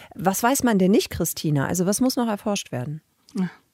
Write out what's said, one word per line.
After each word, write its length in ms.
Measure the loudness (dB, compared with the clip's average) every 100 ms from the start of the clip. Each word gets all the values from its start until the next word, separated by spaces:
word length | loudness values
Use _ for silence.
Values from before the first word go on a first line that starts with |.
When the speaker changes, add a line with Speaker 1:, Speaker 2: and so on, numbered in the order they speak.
| -18
Speaker 1:
Was 300 | -4 -2 0
weiß 180 | 0 2
man 160 | 2 4
denn 140 | 4
nicht, 180 | 4 2
Christina? 560 | -2 -4 -2 0 0 0
Also 200 | 0 0
was 140 | 0
muss 140 | 0
noch 140 | 0 -2
erforscht 420 | -2 -4 -4 -6
werden? 300 | -8 -8 -10 _ _ _
Speaker 2:
Ja. 160 | -6 -6 -6 _